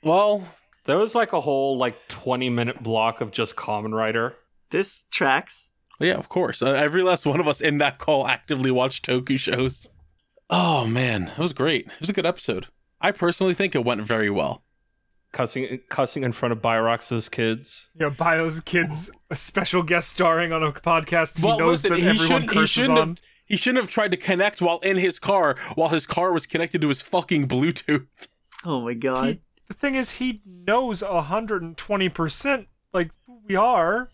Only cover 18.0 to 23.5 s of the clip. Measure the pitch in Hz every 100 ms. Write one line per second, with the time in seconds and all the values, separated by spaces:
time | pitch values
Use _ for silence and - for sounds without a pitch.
18 | 151 139 165 160 165 160 - 175 170 151
19 | 175 - _ 151 - - 180 180 165 170
20 | - - 175 165 170 160 156 143 - 165
21 | 151 170 160 - 190 233 165 170 185 175
22 | 180 214 175 - - 202 208 233 254 247
23 | 160 170 _ _ _